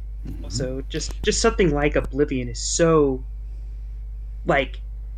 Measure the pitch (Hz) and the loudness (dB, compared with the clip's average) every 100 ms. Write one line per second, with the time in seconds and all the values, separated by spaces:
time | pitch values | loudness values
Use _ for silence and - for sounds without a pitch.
0 | - - - - - 113 127 131 135 160 | -10 -10 -8 -8 -6 -4 -4 -4 -6 -6
1 | - - - 202 226 220 180 143 147 147 | -6 -2 0 4 4 6 4 4 4 2
2 | 120 135 147 131 120 117 - - 170 160 | 0 2 2 0 -2 -4 -2 4 6 6
3 | 139 131 - - - - - - - - | 6 2 -4 -8 -8 -8 -8 -8 -8 -8
4 | - - - - - 143 135 - - - | -8 -8 -8 -4 2 2 2 -4 -8 -8
5 | - | -8